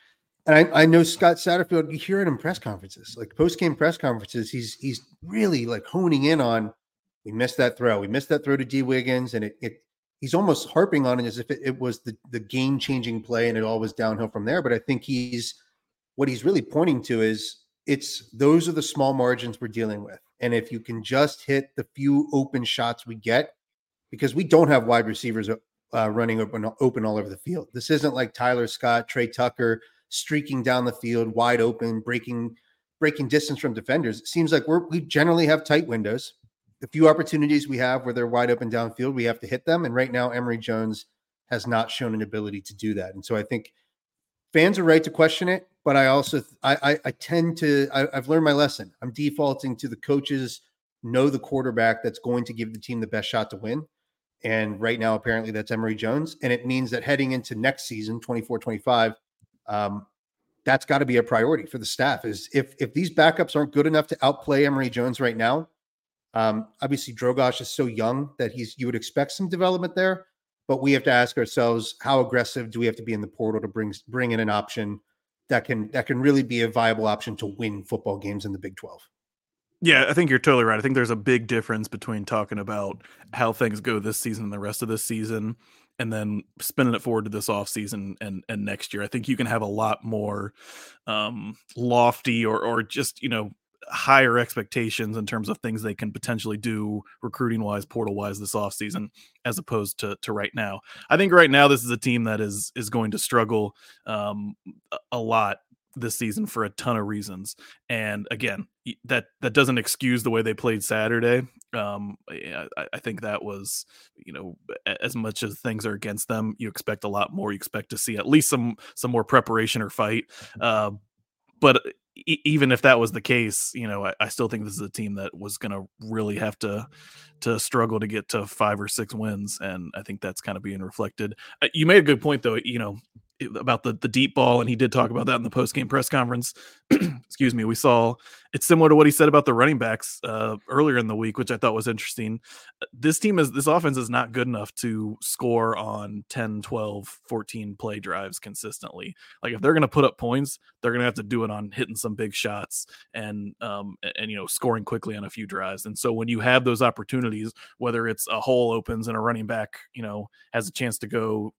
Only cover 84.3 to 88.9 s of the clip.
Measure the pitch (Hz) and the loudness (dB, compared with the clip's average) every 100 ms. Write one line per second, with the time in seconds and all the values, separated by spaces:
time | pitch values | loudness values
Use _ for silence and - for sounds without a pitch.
84.3 | 110 107 101 104 - 113 110 - 113 110 | -6 -6 -6 -6 -6 -4 -4 -4 -6 -4
85.3 | 113 110 113 _ _ _ - 117 110 107 | -4 -6 -8 _ _ _ -8 -6 -4 -4
86.3 | 104 - - - - 127 117 - 113 107 | -6 -8 -12 -8 0 2 2 0 -2 -2
87.3 | 104 104 104 101 107 104 107 98 95 107 | -6 -4 -4 -4 -6 -6 -8 -10 -10 -10
88.3 | 95 - 107 101 98 - | -10 -8 -8 -6 -8 -8